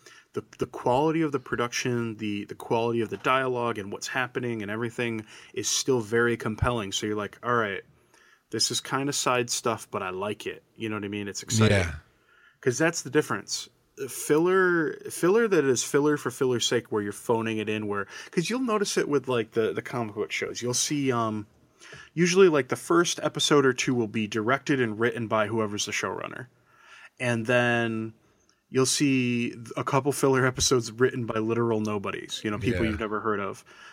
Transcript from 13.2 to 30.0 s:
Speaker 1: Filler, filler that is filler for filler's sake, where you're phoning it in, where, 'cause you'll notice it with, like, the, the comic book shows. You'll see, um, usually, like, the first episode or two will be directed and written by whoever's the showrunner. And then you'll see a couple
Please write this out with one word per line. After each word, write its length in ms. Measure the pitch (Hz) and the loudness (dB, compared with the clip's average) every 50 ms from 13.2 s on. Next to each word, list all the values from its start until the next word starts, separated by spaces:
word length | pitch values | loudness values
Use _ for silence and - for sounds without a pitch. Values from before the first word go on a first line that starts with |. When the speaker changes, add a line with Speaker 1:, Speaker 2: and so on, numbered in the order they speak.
| 147 - 117 98 - - - - - - _ _ _ _ - - 139 120 - | 0 0 -2 -6 -6 -8 -8 -8 -10 -12 _ _ _ _ -14 -12 -10 -10 -8
Speaker 1:
Filler, 760 | - - - 147 160 170 185 190 190 185 180 175 170 156 - - - - - | -6 0 2 2 2 4 4 4 4 4 4 2 2 0 -2 -4 -8 -12 -12
filler 380 | - - 165 175 202 233 233 | -6 0 2 2 4 4 2
that 180 | 208 190 156 139 | 4 2 2 4
is 180 | 135 123 - - | 4 2 2 0
filler 340 | - - 143 143 151 151 | 0 2 2 4 4 2
for 120 | 143 - 127 | 2 0 -4
filler's 380 | - - 139 127 123 113 - | -2 0 0 2 2 0 0
sake, 240 | - 131 117 - - | 0 0 0 0 0
where 100 | 113 107 | -2 -2
you're 100 | 101 101 | -2 -2
phoning 460 | - - - - 117 113 113 113 110 | -6 -6 -2 0 0 0 0 -2 -2
it 100 | 107 104 | -2 -2
in, 200 | 107 107 107 107 | -2 -2 -4 -2
where, 180 | 101 101 101 98 - - - - - | -4 -4 -4 -4 -6 -10 -16 -12 -6
'cause 180 | - 190 165 | -4 -2 -2
you'll 120 | - 226 262 | -2 -2 -2
notice 360 | 269 233 214 208 202 - - | -2 0 0 0 0 0 0
it 140 | 190 147 147 | 0 0 2
with, 180 | 143 135 131 | 0 0 0
like, 260 | 131 127 117 107 - - | 0 0 0 0 0 0
the, 200 | 117 110 95 80 | 0 0 0 0
the 80 | - | -4
comic 320 | - - 139 120 113 104 104 | -6 -6 -4 -4 -4 -4 -4
book 180 | 107 - - | -6 -6 -4
shows. 300 | - - 95 - 95 95 | -4 -4 -4 -6 -6 -6
You'll 140 | 113 123 120 | -4 -2 -2
see, 360 | - - - 151 143 139 131 | -2 0 0 0 0 0 2
um, 360 | 120 117 113 110 107 107 104 - _ _ _ _ _ _ - - - - - - - | 2 2 0 0 -2 -4 -6 -10 _ _ _ _ _ _ -20 -20 -20 -20 -18 -8 0
usually, 340 | 156 180 175 175 190 196 | 2 2 4 8 8 8
like, 200 | 175 151 139 127 | 8 8 6 2
the 80 | - 123 | 2 -2
first 440 | - - - 170 170 175 - - - - | -4 0 2 4 4 4 2 0 -2 -2
episode 420 | 151 - 147 - - 156 147 135 | -2 0 0 4 6 6 8 8
or 80 | 131 123 | 6 4
two 220 | - - 143 127 | 2 0 0 2
will 120 | 120 113 | 0 0
be 200 | 101 107 113 107 | 0 0 -2 -2
directed 520 | 101 110 110 107 117 135 139 - - 143 131 | -2 -2 -2 2 2 0 0 2 0 2 2
and 200 | 123 110 104 107 | 2 0 0 0
written 280 | 117 120 - 120 113 | 0 0 0 0 -2
by 200 | 104 117 107 104 | 0 2 2 2
whoever's 400 | 101 113 113 107 101 104 101 - | 2 0 -2 -2 -2 -2 -4 -4
the 40 | 107 | -4
showrunner. 540 | 101 - 110 95 92 - - - - - 127 - _ _ _ _ _ - - - - - - - _ - | -4 -4 -4 -4 -4 -6 -8 -10 -10 -12 -14 -16 _ _ _ _ _ -20 -20 -20 -20 -20 -20 -18 _ -4
And 280 | 127 123 120 113 110 | -2 0 0 0 2
then 680 | 117 123 123 120 120 120 117 117 113 113 110 110 113 - _ _ _ _ _ _ _ _ _ _ - | 2 2 4 4 4 2 2 0 0 -2 -4 -6 -8 -10 _ _ _ _ _ _ _ _ _ _ -4
you'll 160 | - 127 131 | 0 0 2
see 680 | 127 - - 151 139 135 131 123 120 120 120 120 120 - 120 117 - - | 2 2 2 2 2 2 2 2 0 0 -2 -2 -4 -6 -10 -12 -10 -8
a 60 | 143 123 | -6 -2
couple 280 | - 143 135 | 0 2 2